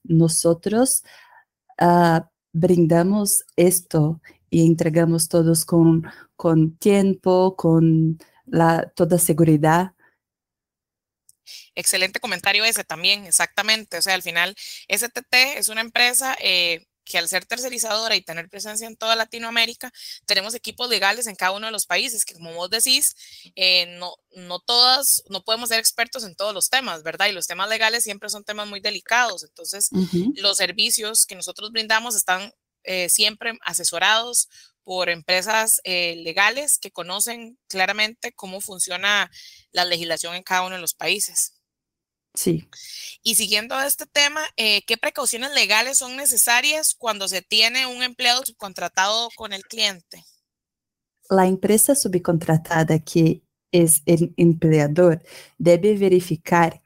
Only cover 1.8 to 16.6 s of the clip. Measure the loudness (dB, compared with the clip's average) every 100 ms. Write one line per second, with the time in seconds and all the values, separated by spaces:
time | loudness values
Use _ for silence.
1.8 | 4 6 6 4 -2 _ _ 0 4 6
2.8 | 6 4 4 2 0 -2 -2 2 4 2
3.8 | 0 0 0 -2 -12 _ _ 4 4 4
4.8 | 2 2 2 2 2 2 4 2 2 4
5.8 | 6 4 0 -12 -20 -4 2 4 2 2
6.8 | 2 4 4 2 2 4 2 2 2 4
7.8 | 6 4 2 -2 -10 _ -4 2 4 2
8.8 | -2 -2 2 2 2 4 4 4 4 2
9.8 | 0 -6 _ _ _ _ _ _ _ _
10.8 | _ _ _ _ _ _ -20 -20 -16 -6
11.8 | -2 0 0 -2 -6 -6 -4 -2 0 -2
12.8 | -6 -4 -2 -2 -2 -2 0 -2 -2 -2
13.8 | -4 -4 -2 -2 -2 -2 -4 -6 -16 -16
14.8 | -8 -6 -6 -8 -2 2 2 0 -4 -4
15.8 | -4 0 0 0 -2 -2 -2 0